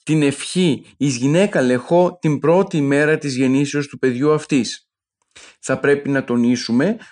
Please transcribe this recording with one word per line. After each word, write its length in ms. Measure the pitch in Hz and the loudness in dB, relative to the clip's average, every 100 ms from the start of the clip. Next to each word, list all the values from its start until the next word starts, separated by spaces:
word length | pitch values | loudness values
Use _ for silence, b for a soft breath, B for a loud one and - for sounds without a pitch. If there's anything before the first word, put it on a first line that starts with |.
την 200 | - 156 | -2 0
ευχή 600 | 143 135 - 180 180 117 B - | 0 -2 -6 0 0 0 B -4
εις 200 | 143 120 | -4 -2
γυναίκα 460 | 135 165 202 180 | 0 2 2 0
λεχώ 560 | 127 123 - 175 175 175 | 0 0 2 2 2 0
την 180 | 160 143 | -2 0
πρώτη 380 | 143 175 190 160 | 2 2 2 -2
ημέρα 420 | 139 139 151 156 | 0 2 2 0
της 180 | 147 127 | -2 -2
γεννήσεως 500 | 131 135 143 147 143 | 0 2 0 -4 -6
του 120 | 123 | -4
παιδιού 340 | 131 120 147 | -2 0 0
αυτής. 580 | 151 - 139 107 - _ _ _ _ _ B B B | 0 0 -2 -2 -8 _ _ _ _ _ B B B
Θα 180 | - 131 | -6 -2
πρέπει 300 | 143 143 143 | 2 2 0
να 160 | 139 | -2
τονίσουμε 720 | 131 120 120 120 - 117 170 226 B | -2 0 2 0 0 0 0 -2 B